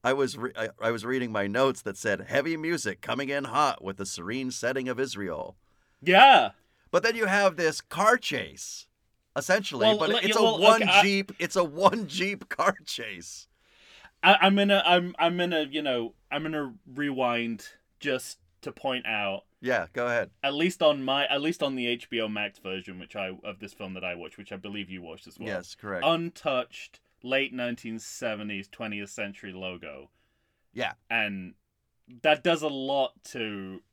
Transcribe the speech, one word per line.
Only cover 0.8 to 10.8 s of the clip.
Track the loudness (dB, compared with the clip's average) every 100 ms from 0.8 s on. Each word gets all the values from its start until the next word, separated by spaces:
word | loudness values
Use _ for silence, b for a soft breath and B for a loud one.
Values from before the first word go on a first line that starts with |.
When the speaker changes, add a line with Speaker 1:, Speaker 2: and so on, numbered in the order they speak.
Speaker 1:
I | -2
was | -2
reading | -4 -4 -2
my | -2 0
notes | 2 2 2
that | -8 -4
said, | -2 -2 0
"Heavy | -2 -2 -4
music | -4 -2 -4 -6
coming | -6 -4 -4
in | -6
hot | -2 0 2 0
with | -8 -8
the | -8
serene | -8 -6 -6 -6
setting | -4 -2 -2 -4
of | -4
Israel." | -4 -4 -6 -6 -10 -16 _ _ _ _
Speaker 2:
Yeah. | 6 10 10 10 6 -4 _ _ _
Speaker 1:
But | 0
then | 2 0
you | 0
have | 4 2 2
this | -2 -2
car | -10 2 4 4
chase, | 0 -6 -8 -12 -16 -16 -18 _ _ _ _
essentially, | -8 0 0 0 2 2
Speaker 2:
Well, | 4
Speaker 1:
but | 2
Speaker 2:
like, | 2
Speaker 1:
it's | 2 4
Speaker 2:
yeah, |
Speaker 1:
a |
Speaker 2:
well, | 4 6
Speaker 1:
one | 8 8